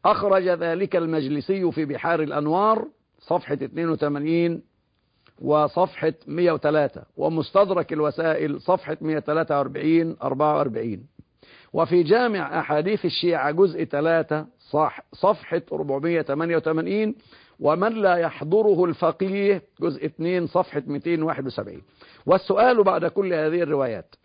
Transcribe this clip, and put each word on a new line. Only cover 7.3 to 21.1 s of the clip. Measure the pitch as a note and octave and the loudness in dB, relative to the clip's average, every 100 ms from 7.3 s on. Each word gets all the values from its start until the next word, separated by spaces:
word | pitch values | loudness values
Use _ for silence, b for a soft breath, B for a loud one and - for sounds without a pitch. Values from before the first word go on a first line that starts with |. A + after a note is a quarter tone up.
| D#3+ C#3 F#3+ G3+ F3+ - | -2 0 2 4 2 -2
الوسائل | D#3 D3+ - E3 D#3 D#3 C#3+ | -2 -2 0 0 0 -2 -4
صفحة | - D3 - D#3 | 0 0 -2 -6
مية | D#3+ D#3 | -4 -4
تلاتة | D3 D#3 D#3+ C#3+ | -2 -2 0 0
وأربعين، | C#3 C#3 D3+ E3 E3 D#3+ | -2 -2 2 2 2 -2
أربعة | C3+ C3+ D3+ D3+ | -4 0 2 2
وأربعين، | C#3 A2+ A2+ G2+ A#2+ _ - _ b b b | 0 -4 -6 -8 -12 _ -20 _ b b b
وفي | - E3 F3 | -2 2 2
جامع | D#3 A3 B3 G3+ C#3+ E3 | 4 4 2 -2 -4 -4
أحاديث | D3 D3+ E3+ G#3 F3 | -2 -2 0 -2 -2
الشيعة | - F3 E3 C#3 | -2 0 0 0
جزء | D#3 G3 D#3+ | 2 2 2
تلاتة | D#3+ C#3+ D#3 E3 D#3 D3+ D#3 _ | -4 -2 2 2 0 -4 -6 _
صح-، | _ D3 D#3 - - | _ 0 0 -2 -16
صفحة | - F#3 G#3+ - E3 - | -2 0 0 -2 -6 -6
أربعمية | D#3 D3 C#3 D#3+ E3+ | -8 -4 -4 -2 -2
تمانية | D3 C#3 E3 E3 | -2 -2 -2 0
وتمانين، | D#3 D#3+ E3+ G3+ G#3+ - b b b b | 0 -2 -2 -2 -2 -4 b b b b
ومن | D3 D#3+ G#3 | 0 2 0
لا | A3 G3+ F3 | 2 2 2
يحضره | E3 - D3 G3+ G#3+ F3 F3+ | 0 -4 0 2 4 4 2
الفقيه | D#3+ D#3+ D#3 F#3+ G3 G3+ G3 - - | 0 -2 0 -2 0 2 0 -2 -6
جزء | - - D#3 | -4 -4 -6
اتنين | - E3 F#3 E3+ | -6 -4 -2 0
صفحة | F3+ F3+ D3 C3+ | -2 -2 -4 -6
ميتين | C#3+ E3+ | -6 -4